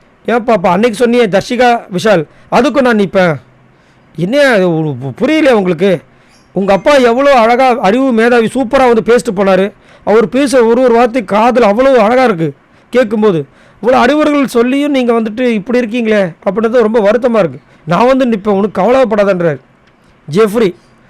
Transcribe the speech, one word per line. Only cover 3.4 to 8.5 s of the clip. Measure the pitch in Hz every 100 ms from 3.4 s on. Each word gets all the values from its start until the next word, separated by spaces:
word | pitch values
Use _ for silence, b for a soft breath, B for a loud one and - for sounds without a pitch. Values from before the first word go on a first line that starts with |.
| - _ _ _ b b _ -
என்ன, | 175 285 277 220
இது | 180 160
ஒரு | 156
பு-, | 127 135 120
புரியலையா | 262 311 302
உங்களுக்கு? | 226 180 160 196 160 - b b b b
உங்க | 180 190
அப்பா | 196 302
எவ்வளோ | 285 240 233 285
அழகா, | 262 220 247 262 240
அறிவு | 196 240 269
மேதாவி, | 226 233 240
சூப்பரா | 220